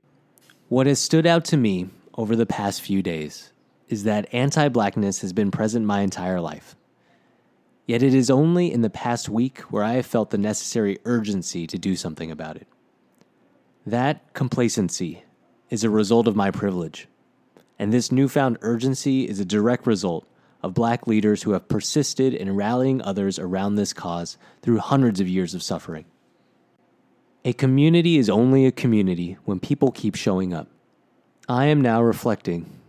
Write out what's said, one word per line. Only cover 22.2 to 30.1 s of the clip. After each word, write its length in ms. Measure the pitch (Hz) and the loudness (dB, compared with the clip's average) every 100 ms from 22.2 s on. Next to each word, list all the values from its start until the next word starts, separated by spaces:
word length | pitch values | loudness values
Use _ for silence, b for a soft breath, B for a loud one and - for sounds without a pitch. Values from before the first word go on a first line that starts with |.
| 131 | 0
in 220 | - 98 98 | 0 -4 -2
rallying 480 | 101 123 131 131 | -2 0 0 0
others 340 | 98 98 98 92 | -2 -2 -2 -4
around 380 | 90 95 101 104 | -4 -2 -2 0
this 180 | 98 | -2
cause 420 | - 87 85 85 - b b | -4 -8 -6 -8 -14 b b
through 160 | - 113 | 0 0
hundreds 400 | - 139 123 98 | 2 2 2 2
of 100 | 92 | -2
years 240 | 92 87 | -2 -2
of 80 | 87 | -6
suffering. 440 | - 85 - 80 - _ _ _ _ _ _ _ _ _ _ _ _ _ 131 | -6 -8 -8 -14 -14 _ _ _ _ _ _ _ _ _ _ _ _ _ -4
A 80 | |
community 640 | - 131 131 156 170 170 160 | 0 2 6 6 6 6 4
is 140 | 104 | 4
only 340 | 101 123 135 131 | 4 6 6 4
a 60 | |
community 640 | - 123 107 95 87 87 95 - | 4 2 4 2 0 -6 -8 -6
when 140 | 92 | -6
people 320 | - 143 135 | -4 0 0
keep 240 | - 107 | 0 -6